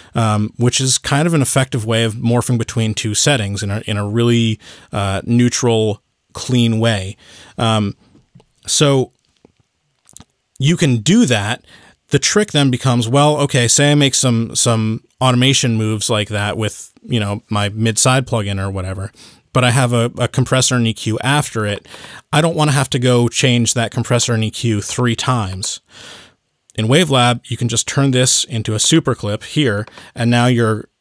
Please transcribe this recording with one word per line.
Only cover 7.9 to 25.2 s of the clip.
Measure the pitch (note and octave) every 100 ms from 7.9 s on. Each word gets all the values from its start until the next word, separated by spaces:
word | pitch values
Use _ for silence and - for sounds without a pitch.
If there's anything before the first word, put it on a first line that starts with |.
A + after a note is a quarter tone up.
| - _ _ _ - _ _ -
so | - C#3+ C3+ B2+ _ _ _ _ _ _ _ _ _ _ - - _ _ -
you | C3+ E3+
can | D#3+ A#2+
do | A2 G#3+ A3
that. | A2 G2+ B2 _ - - _ _
The | C#3+
trick | - G#3 G#3
then | - C#3
becomes, | B2+ C3 A#2+ A2+
well, | C#3 D3+ D3+
okay, | C#3+ C3 A#2
say | - D3
I | D3
make | C#3 -
some, | C3 A#2 A2+ -
some | B2 A2+ A2 A2+ - -
automation | B2+ B2 C3 C3 B2+ A2
moves | A2 G#2+ -
like | A2 G#2+
that | G#2 G#2 F#2+
with, | G#2+ - - _
you | - B2
know, | G2+ G#2 -
my | G#2 G2+
mid-side | G#2+ A2+ G#2 B2+ C3 B2+
plugin | A#2 G2+ G2
or | G2
whatever, | F#2+ F#2 F#2 - - - - _
but | C#3 B2
I |
have | A#2 B2
a, | A#2+ A#2 -
a | A#2+
compressor | - B2 C3 B2 B2+
and | A2+
E |
Q | A2 - A2
after | B2+ C#3+ - A2+ G#2
it. | G2+ - - - - -
I | D3+
don't | E3 D#3
wanna | D3+
have | C3+ C3
to | C3+
go | B2+ B2 A#2+
change | - C3 A#2+ A2+
that | B2 A2+
compressor | - A2+ B2 -
and | A2+
E | A2
Q | - A#2+ G#2+
three | - - B2
times. | A2+